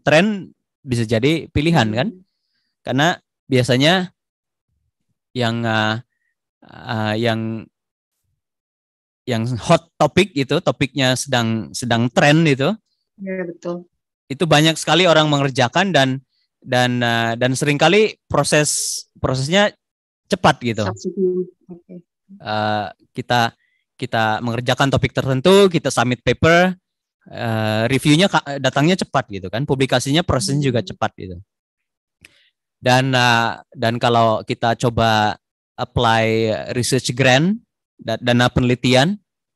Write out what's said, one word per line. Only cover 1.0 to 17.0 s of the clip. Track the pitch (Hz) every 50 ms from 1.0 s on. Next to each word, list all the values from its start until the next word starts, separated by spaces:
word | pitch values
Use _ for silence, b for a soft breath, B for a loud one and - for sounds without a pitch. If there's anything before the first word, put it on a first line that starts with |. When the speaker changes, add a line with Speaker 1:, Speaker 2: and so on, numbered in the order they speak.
| 113
Speaker 1:
jadi | 110 120 110 123 147 165 147 - -
pilihan | - 151 147 170 170 147 110 107
kan? | 107 120 160 226 359
Speaker 2:
Hmm. | 185 _ _ _ _ _ _ _ _ _ _ _ _ -
Speaker 1:
Karena | - 123 135 151 175 - - _ _ _ _ _ -
biasanya | 131 123 120 135 123 127 143 160 185 185 180 180 _ _ _ _ _ _ _ _ _ _ _ _ _ _ _ _ _ _ _ _ _ _ _ _ -
yang, | 123 120 113 113 117 117
eh, | 113 110 110 107 107 110 120 - _ _ _ _ _ _ _ _ _ _ _ _
eh, | - - 78 80 123 117 110 107 107 107
yang, | 110 117 117 110 113 110 110 113 110 - _ _ _ _ _ _ _ _ _ _ _ _ _ _ _ _ _ _ _ _ _ _ _ _ _ _ _ _ _ _ _ -
yang | 123 120 110 110 123 127
hot | 104 - - 165 156 _ _ _
topic | - 151 147 - 185 202 - -
gitu, | 143 131 - 143 -
topiknya | - 147 127 - 147 - - 143 131 127 127
sedang, | - - 135 127 120 117 113 113 113 85 69 -
sedang | - 131 117 120 113 120 123 -
tren | 196 170 147 147 165 170
itu. | 151 135 127 135 175 220 - _ _ _ _ _ _ _
Speaker 2:
Ya, | - 196 190 185 185
betul. | 175 170 170 - - 175 175 180 175 _ _ _ _ _ _ _ _ -
Speaker 1:
Itu | 135 - 185
banyak | 156 151 147 156 160 156
sekali | - - 165 156 170 185 170
orang | 160 156 156 151 147
mengerjakan | 139 139 139 123 135 123 117 - 170 196 196
dan, | 160 139 135 131 131 135 _ _ _ _ _ _ _ _
dan, | - 131 123 123 123 123 123 123